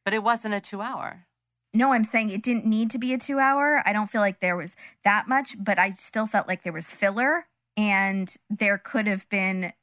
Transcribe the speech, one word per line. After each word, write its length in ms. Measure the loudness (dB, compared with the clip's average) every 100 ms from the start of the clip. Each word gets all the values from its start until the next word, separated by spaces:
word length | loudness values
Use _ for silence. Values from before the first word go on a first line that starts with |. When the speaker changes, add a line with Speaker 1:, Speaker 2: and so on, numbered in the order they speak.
Speaker 1:
But 100 | -2
it 80 | 0
wasn't 300 | 0 0 -2
a 60 | -4
two-hour. 640 | -6 -10 -8 -8 -10 -12 _ _ _ _ _
Speaker 2:
No, 200 | 2 4
I'm 100 | 4
saying 260 | 2 0 -2
it 140 | -2
didn't 220 | -2 0 2
need 260 | 2 0
to 60 | -2
be 140 | -2
a 40 | -4
two-hour. 640 | -2 2 2 4 4 2 2
I 80 |
don't 140 | 0 0
feel 100 | 2
like 180 | 0 0
there 180 | -2 -2
was 180 | -6 -12 -20 _
that 240 | 2 2 2
much, 280 | 0 -2 -6
but 220 | -2 2
I 100 | 2
still 360 | 0 -6 -4 0
felt 200 | -2 -2
like 160 | -4
there 100 | -6
was 180 | -8 -10
filler, 560 | 0 0 2 2 0 -4 _ _ -2
and 580 | 2 2 2 0 -4 -8 _
there 280 | 0 0 0
could 300 | -2 -2 0
have 200 | -2 -2
been 440 | -2 0 -2 -4 -4